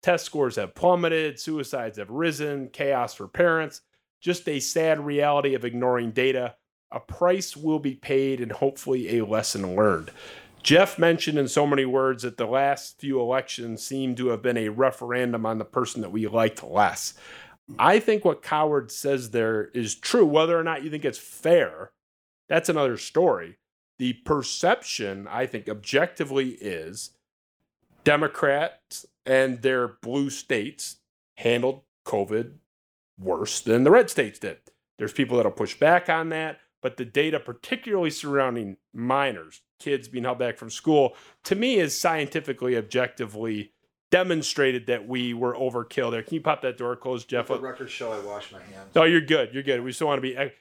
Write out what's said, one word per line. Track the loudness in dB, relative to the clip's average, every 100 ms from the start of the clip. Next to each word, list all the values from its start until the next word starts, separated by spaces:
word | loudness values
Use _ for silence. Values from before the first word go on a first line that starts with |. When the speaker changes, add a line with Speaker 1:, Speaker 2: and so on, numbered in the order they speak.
Speaker 1:
Test | 0 0
scores | 0 -2 -2 -2
have | -6
plummeted, | 0 4 4 2 0 -2 -6
suicides | -6 -6 -6 -6 -6 -8
have | -10
risen, | -2 -2 -2 -4 -6 -8
chaos | -4 0 0 -2
for | -6 -6
parents. | 2 2 2 -2 -10 _ _ _ _
Just | -4 -2 -4
a | -4
sad | -2 2 2 2 0
reality | 2 4 4 2
of | 0
ignoring | -2 0 0 2 0
data. | 2 2 0 -4 -8 _ _ _
A | -12
price | -12 0 2 2 -2 -4
will | -2 0
be | -2
paid | -6 0 2 2 0
and | -4
hopefully | -2 -2 -2 -2 -2 0 0
a |
lesson | 0 0 -2 -4 -2 4
learned." | 4 4 -2 -16 -18 -20 -20 -6
Jeff | 4 6 6 4
mentioned | 4 4 0 0
in | 0
so | 2
many | 2 2
words | 2 2 2 0
that | -6 -4
the | -2
last | 0 0 0 -6 -10
few | -4 -2
elections | 0 0 -2 -8 -10 -10 -8
seem | -6 -4 -2
to | -2
have | 0
been | 0 0
a | -2
referendum | 2 0 0 -4 -2 -2 -2 -2
on | -4
the |
person | -4 -4 -4 -6
that | -6
we | -4 -2
liked | 2 2 0
less. | -2 2 2 2 -8 -12 -18 -20 -20 _ -12 2
I | 4 6
think | 4 2
what | 2 0
Cowherd | -2 0 2 0 -2
says | -6 -2 -2 -2
there | 0 0 0 -2
is | -4 -4
true. | -6 0 4 6
Whether | 6 4 2
or |
not | 0 -4
you | -6
think | -4
it's | -4 -6
fair, | -12 -4 4 6 4 -2 -16 _ _ _ _ _ -2
that's | 0 2
another | 2 0 0
story. | -2 2 2 2 -4 -16 _ _ _ -6
The | -4
perception, | -4 -2 -2 -2 0 2 0 -2 -6 -6 -8 -8
I | -6 -4
think, | -6 -8
objectively | -10 0 2 2 -2 -2 -2 -2 -4
is | -8 -8 -10 -12 -16 _ _ _ _ _ _ _ _ _
Democrats | 4 4 2 0 0 2 0 -6 _ -18 -18 _
and | 2 4 4 0
their | 0 0 -2
blue | -6 -6 -4 -4
states | -6 -4 -2 -2 -8 -14 -14 _ _ _ -2
handled | 0 2 0 -4 _ _ -4
covid | -2 -2 -4 -6 -12 _ _ _ _ _ -10
worse | -4 -4 -4 -4
than | 2 4
the | 8
red | 8 6
states | 0 -4 -6
did. | -12 -12 _ _ _ -10
There's | -6
people | -2 0 2
that'll | 2
push | -2 -6 2
back | 4 4 2
on | -2 -2
that, | -6 -8 -10 _ _
but | -8 -6
the |
data, | -2 0 0 -2
particularly | -6 -14 -8 -8 -2 -2 -2
surrounding | -4 -2 0 0 -2 -8 -12 _
minors, | -6 -2 0 0 -4 -12 -20 _ _
kids | -4 -4 -4
being | -6
held | -6 -2
back | -4 -4
from | -12
school, | -4 2 4 4 0 -18 _
to | -4
me, | -2 2 2
is | 0 0
scientifically, | 0 0 -2 -4 -6 -4 -2 -2
objectively | 0 -2 -2 -4 -10 -6 -6 -6 -8 _ _ _ _
demonstrated | 4 4 0 -2 0 2 0 -2
that | -4 -4
we | -6 -4
were | -2 -4
overkill | -2 -4 -4 -6 -4 -2
there. | -4
Can | -6 -4
you |
pop | -2 -2
that | -4 -4
door | -6 -6
closed, | -6 -6 -4
Jeff? | -4 -2
Speaker 2:
Let | -4
the | -6
record | -12 -12
show | -10 -8
I | -8
wash | -8 -12 -14
my | -18
hands. | -20 -20 0
Speaker 1:
No, | 4
you're | 6 6
good. | 4 2 0
You're | -4
good. | -2 -2
We | -2
still | -2 0
wanna | 0
be | -2 -4
ec-, | -6 -8